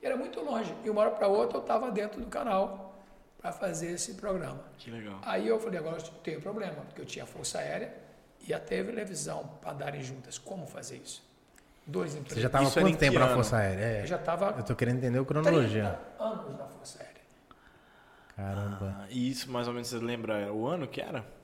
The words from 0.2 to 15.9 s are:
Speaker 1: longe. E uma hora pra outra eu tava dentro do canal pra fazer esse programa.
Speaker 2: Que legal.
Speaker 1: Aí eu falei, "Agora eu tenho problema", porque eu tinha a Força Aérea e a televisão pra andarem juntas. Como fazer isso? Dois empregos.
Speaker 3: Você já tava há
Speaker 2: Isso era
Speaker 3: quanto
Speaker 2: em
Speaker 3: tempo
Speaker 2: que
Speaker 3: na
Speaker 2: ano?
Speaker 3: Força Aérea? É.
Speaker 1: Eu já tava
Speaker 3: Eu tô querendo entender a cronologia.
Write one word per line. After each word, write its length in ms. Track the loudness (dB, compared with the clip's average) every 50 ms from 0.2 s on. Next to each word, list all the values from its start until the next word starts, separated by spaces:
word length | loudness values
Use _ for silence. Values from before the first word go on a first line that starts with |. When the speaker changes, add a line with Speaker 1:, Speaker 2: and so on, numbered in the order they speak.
| -2 -4 -4 -4
Speaker 1:
longe. 300 | -2 0 0 0 -2 -2 -6 -4 -2
E 60 | 0
uma 120 | 4 6
hora 100 | 6 4
pra 160 | 4 4 4
outra 300 | 6 6 6 4 4 2
eu 40 | -2
tava 280 | 2 2 2 2 2 0
dentro 280 | 0 0 -2 -2 -4 -6
do 60 | -8
canal 760 | -4 -2 -2 0 4 4 4 4 2 0 -8 -12 -14 -16 -18 -20 -20 -20 -20 -20 -20 _ -10
pra 100 | -8 -8
fazer 400 | -6 -2 -2 -2 -2 -2 -4 -4
esse 220 | -4 -4 -6 -6 -6
programa. 480 | -6 -4 -2 -2 -2 -2 -4 -8 -10 -12 -16 -18
Speaker 2:
Que 140 | -18 -14 -12
legal. 280 | -10 -10 -8 -10 -10 -8 -4
Speaker 1:
Aí 240 | -2 0 0 4
eu 120 | 4 2 2
falei, 200 | 2 -2 -2 -2
"Agora 180 | -2 -4 -4
eu 60 | -6 -8 -10 -14 -8 -6
tenho 180 | -6 -6 -6
problema", 340 | -6 -6 -6 -4 -6 -6 -8 -10 -12
porque 160 | -12 -12 -12
eu 40 | -10
tinha 180 | -10 -10 -10 -10
a 40 |
Força 320 | -10 -12 -8 -6 -4 -4 -2
Aérea 460 | -2 -2 -2 -4 -4 -6 -10 -14 -18 -20 -20 -20 -20 -20 -20 -16 -6
e 60 | -4 -4
a 60 | -4
televisão 920 | -2 -2 -2 0 0 -2 -4 -4 -6 -4 -6 -6 -4 -4 -4 -6 -6 -8 -12 -10
pra 100 | -10 -8
andarem 300 | -8 -6 -6 -6 -6 -6
juntas. 360 | -8 -8 -10 -10 -12 -12 -12
Como 280 | -12 -10 -10 -10 -8 -8
fazer 300 | -10 -12 -12 -12 -12 -12
isso? 240 | -14 -12 -14 -14 -14 -16 _ _ _ _ _ _ -20 -20 _ -20 -18 _
Dois 260 | -6 -2 -2 -2 -2 -4
empregos. 200 | -6 -8 -4 0
Speaker 3:
Você 80 | 2
já 80 | 2 4
tava 160 | 6 6 6
há 20 |
Speaker 2:
Isso 120 | 6 6 6
era 80 | 6
Speaker 3:
quanto 80 | 6 6
Speaker 2:
em 20 |
Speaker 3:
tempo 160 | 6 6 6 8
Speaker 2:
que 60 | 8
Speaker 3:
na 60 | 8
Speaker 2:
ano? 80 | 8 8
Speaker 3:
Força 220 | 6 4 6 4
Aérea? 260 | 4 4 4 2 2 2
É. 180 | 0 0 0 0
Speaker 1:
Eu 40 |
já 100 | -2 -2
tava 360 | -2 0 0 2 2 2 0 0
Speaker 3:
Eu 60 | -2 -2
tô 120 | -2 0
querendo 220 | 2 2 2 2
entender 220 | 2 2 2 2 2
a 60 | 2
cronologia. 760 | 2 2 4 6 6 8 8 6 6 4 2 2 0